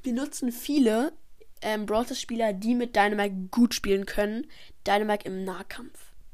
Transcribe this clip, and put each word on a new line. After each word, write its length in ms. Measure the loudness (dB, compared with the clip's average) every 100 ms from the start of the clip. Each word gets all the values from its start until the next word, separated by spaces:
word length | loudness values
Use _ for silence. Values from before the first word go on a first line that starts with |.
benutzen 480 | -4 -2 -2 -2 -4
viele, 640 | -2 0 4 4 4 2 -2 -14 -18 -18 -8
ähm, 240 | -4 -2 0
Brawl 180 | 0
Stars 160 | 0 -2
Spieler, 320 | -4 0 0
die 220 | 0 2
mit 220 | 2 2 4
Dynamike 520 | 4 4 0 -2 -2
gut 220 | 4 4
spielen 320 | 4 2 2 2
können, 420 | 0 0 0 -6 -12 -16 -8 2
Dynamike 380 | 2 4 0
im 200 | -2 -6
Nahkampf. 640 | -6 -6 -10 -12 -14 -16 -18 -18 -16